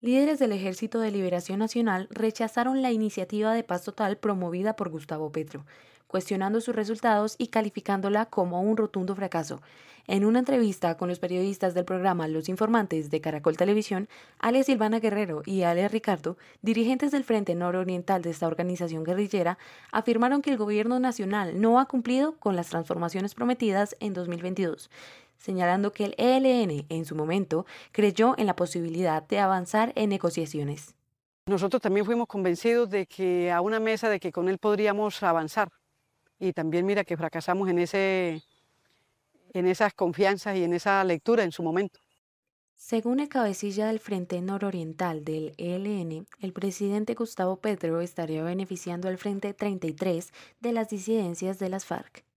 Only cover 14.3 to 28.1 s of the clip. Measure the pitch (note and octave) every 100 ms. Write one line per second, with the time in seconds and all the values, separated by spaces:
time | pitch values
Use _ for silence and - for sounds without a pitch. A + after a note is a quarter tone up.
14.3 | _ A3+ B3+ C4+ B3+ G#3+ A3+ A3 G3+ G3+
15.3 | D#3 D3+ F#3+ F3 E3+ G3+ A3 A3 F3+ D3
16.3 | F3+ - - G3 A3+ A3+ C4 D4 C#4+ C4
17.3 | A3 G3+ E3+ F3 F3+ F#3 F3+ F3 F#3+ E3+
18.3 | D#3+ E3 D#3+ F3 F3 F3 D#3+ D#3+ F3+ G#3
19.3 | G3+ E3+ F#3 - - - - A3 A3+ A#3+
20.3 | C#4+ C#4+ C4 G#3 G#3 A3 B3+ B3+ A#3 F#3+
21.3 | G#3 F#3 F3+ A3 A#3+ C4 C4 A#3+ B3+ D4
22.3 | D#4+ G#3+ F#3 E3+ F3 D#3+ E3+ E3+ F3+ G3
23.3 | - A#3+ B3 A3+ G3 G#3 - G#3+ F3+ F3
24.3 | E3+ F3+ F#3 F3+ - - - - - _
25.3 | _ - F#3 F3 F#3 G3+ - G3+ - A#3+
26.3 | C4 C4+ B3 G#3 D3 D3 E3 E3 D#3 D3+
27.3 | F#3 G3 D#3 F#3 - - - G#3